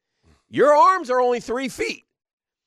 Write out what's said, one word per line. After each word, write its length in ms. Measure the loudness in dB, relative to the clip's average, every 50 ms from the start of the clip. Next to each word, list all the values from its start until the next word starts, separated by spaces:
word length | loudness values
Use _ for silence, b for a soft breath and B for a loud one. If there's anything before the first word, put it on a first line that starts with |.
| _ _ _ _ _ _ _ _ _ _
Your 260 | -2 2 2 4 4
arms 340 | 6 4 4 2 0 -4 -4
are 120 | -2 -2
only 180 | 0 -2 -2 -4
three 300 | -6 -8 -8 -6 -6 -8
feet. 340 | -8 -8 -8 -8 -8 -12 _ _ _ _ _ _ _ _ _ _ _ _ _